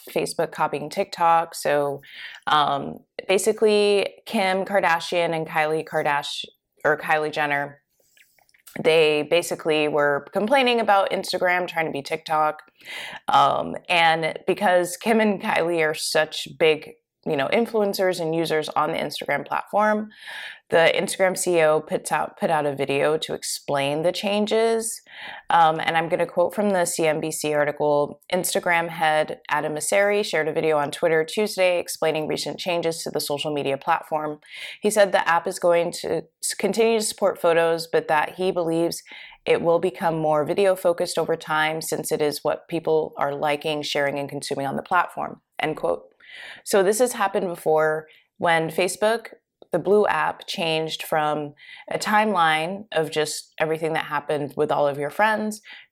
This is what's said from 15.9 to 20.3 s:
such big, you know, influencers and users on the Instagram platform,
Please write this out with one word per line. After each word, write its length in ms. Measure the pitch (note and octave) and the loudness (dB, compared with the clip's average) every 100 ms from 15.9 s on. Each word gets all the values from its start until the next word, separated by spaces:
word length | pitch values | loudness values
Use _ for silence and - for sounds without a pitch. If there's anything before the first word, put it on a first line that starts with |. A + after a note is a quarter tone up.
such 540 | D3+ - D#3 D#3 - - C#3 | -2 -2 0 0 -4 -10 0
big, 360 | D#3+ D3+ - - _ _ E3 | 2 2 -2 -20 _ _ -4
you 120 | D3 | -2
know, 100 | C3+ | 0
influencers 680 | A3 A3+ A3+ G3+ G3 F#3 F3 | 0 0 0 0 0 0 0
and 160 | D#3+ E3 | -2 -2
users 320 | D#3+ D#3 D3+ | 0 -2 -2
on 220 | - D3+ | -2 -2
the 60 | E3 | -2
Instagram 500 | D3 - - C#3+ C#3+ | -4 -6 -4 -4 -4
platform, 600 | - - G3 G#3+ G#3+ G#3+ - - | -6 -2 0 2 0 -4 -12 -18